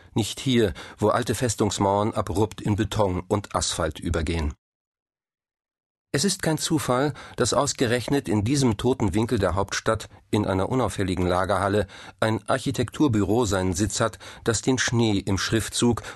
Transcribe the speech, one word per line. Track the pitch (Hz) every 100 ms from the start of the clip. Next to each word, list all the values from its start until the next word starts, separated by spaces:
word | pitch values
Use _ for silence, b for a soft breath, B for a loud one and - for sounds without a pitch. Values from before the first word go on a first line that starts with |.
| b
nicht | - 104 -
hier, | 135 120 104 B B B
wo | 104
alte | 110 123
Festungsmauern | 113 123 - 104 - 98 101 107
abrupt | 110 98 85 107 -
in | - 101
Beton | 104 110 101 90 -
und | 104 -
Asphalt | 90 - - 82 -
übergehen. | 85 85 80 82 73 - _ _ _ _ _ _ _ _ _ _ _ _ _ _ _
Es | 139 196
ist | -
kein | 160 151
Zufall, | - 156 - 123 147 143 B -
dass | 127
ausgerechnet | - 139 - 120 120 - 143 -
in | 107
diesem | 104 143 131 104
toten | 123 127 110
Winkel | 101 117 120
der | 92
Hauptstadt, | 92 98 - - 110 - B _
in | 107
einer | 90 92 95
unauffälligen | 131 107 - 92 90 90
Lagerhalle, | 90 92 95 98 104 95 B B B
ein | 110 110 -
Architekturbüro | 123 - - 117 - - 107 95 110 110
seinen | 95 92
Sitz | 82 104 -
hat, | 113 - B B
das | - 110
den | - 131
Schnee | - 117 113 101
im | - 98
Schriftzug | - 113 - - 120 113 B